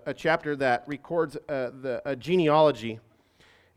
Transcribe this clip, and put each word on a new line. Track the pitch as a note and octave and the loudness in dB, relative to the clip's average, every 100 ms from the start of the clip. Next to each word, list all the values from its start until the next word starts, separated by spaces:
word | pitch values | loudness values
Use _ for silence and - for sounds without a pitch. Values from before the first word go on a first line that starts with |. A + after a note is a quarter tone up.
| - | -6
a | |
chapter | C3+ E3 E3 D3+ C#3+ | -4 0 0 -2 -2
that | C3+ B2 - | 0 0 -2
records, | C#3+ - E3 D#3+ D3 - | -12 -4 -2 -2 -6 -8
uh, | C#3 B2 C3 | -6 -6 -6
the, | C3 A#2 - | -6 -6 -4
a | C3 | -6
genealogy. | A#2+ F#3 D#3 D3+ D#3 A#2 A2+ A2 - _ _ _ _ _ _ | 0 2 4 6 4 2 -6 -10 -16 _ _ _ _ _ _